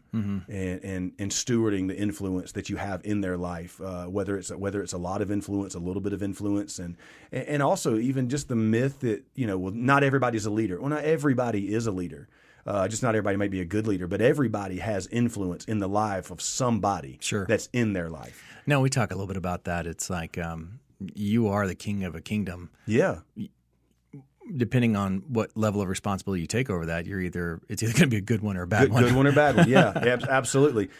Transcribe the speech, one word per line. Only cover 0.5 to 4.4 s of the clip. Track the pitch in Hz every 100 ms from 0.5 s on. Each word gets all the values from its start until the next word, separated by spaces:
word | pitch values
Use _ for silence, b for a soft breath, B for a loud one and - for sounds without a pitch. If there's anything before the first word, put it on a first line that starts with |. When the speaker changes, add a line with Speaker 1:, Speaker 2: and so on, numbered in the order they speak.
Speaker 2:
and, | 101 92 90
and, | 98 95 92 -
and | 98
stewarding | - - 120 110 98 92
the | 95
influence | 104 101 98 92 82
that | 104 -
you |
have | 98 101 90
in | 104 104
their | 95 90
life, | 87 87 87 -
uh, | 95 90 90
whether | 101 95
it's, | 98